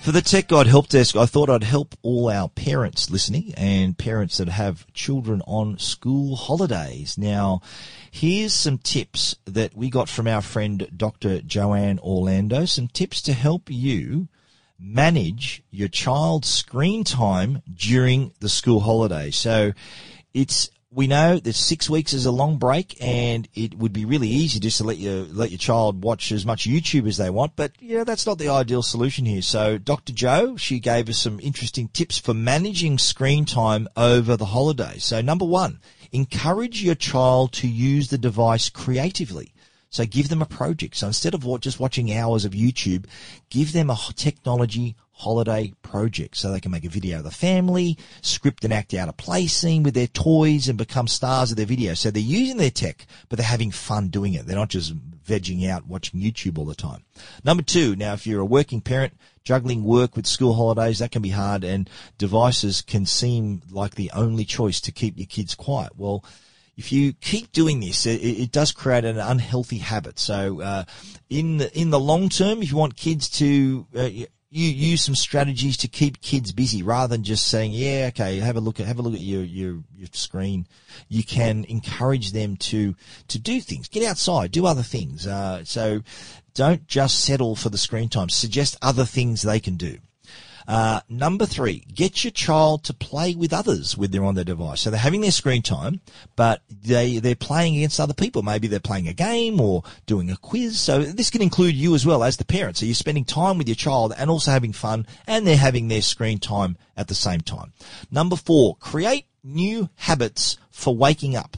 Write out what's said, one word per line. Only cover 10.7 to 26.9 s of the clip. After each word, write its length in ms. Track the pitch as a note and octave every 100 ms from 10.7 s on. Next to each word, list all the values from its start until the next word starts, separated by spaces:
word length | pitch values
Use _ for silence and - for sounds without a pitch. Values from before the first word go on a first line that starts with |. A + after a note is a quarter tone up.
| G2+ F#2+ F2+
Doctor 460 | G#2+ - G#2 F#2+
Joanne 560 | D#2+ G#2 G2+ G#2 G2+ G2
Orlando, 680 | - F#2+ F#2 F#2+ G#2 B2+ F3
some 200 | - B2
tips 340 | - F3+ -
to 100 | -
help 360 | C3 C#3 F3 -
you 600 | B2 C3+ A2 C2 D3 F3+ _ _ _ _ _
manage 880 | F#2+ A#2 D#3 E3+ E2+ A2 - - _
your 160 | F#2+ G2+
child's 580 | - - C3+ D#3+ D#3+ -
screen 560 | - - A#2+ D#3+ A3
time 600 | G#3+ B2+ G#2+ F#2 G2 C3+ -
during 580 | F2+ G2 B2+ B2+ B2+ B2+ _
the 100 | G#2
school 300 | - - A2
holidays. 560 | G#2+ A2+ A2 D#2+ D2
So 380 | - A#2 A2+ G#2 G2 - - - - _
it's 380 | B2+ C#3 - - _ _ B2+
we 100 | C3+
know 320 | C#3+ E3 F3+
that 140 | A2+
six 380 | A#2 - E3 -
weeks 240 | D#3 D#3
is 100 | C#3
a 60 | B2+
long 260 | B2+ D3 D3+
break, 400 | B2 C#3+ F#3+ -
and 420 | B2 B2 A#2+ A#2 A2
it 220 | - A2 F#2
would 160 | A2+
be 140 | G#2 G#2+
really 240 | D3 A2+
easy 280 | B2+ D#3+ A2
just 200 | G#2+ -
to 60 |
let 120 | G#2+ F#2+
your, 280 | G2 F#2+
let 260 | F2+ F2+ A2+
your 80 | F2+
child 440 | - A#2 A2 F#2+
watch 300 | G2+ A2+ -
as 140 | G#2+ G2+
much 200 | A2 G#2+
YouTube 400 | D3 E3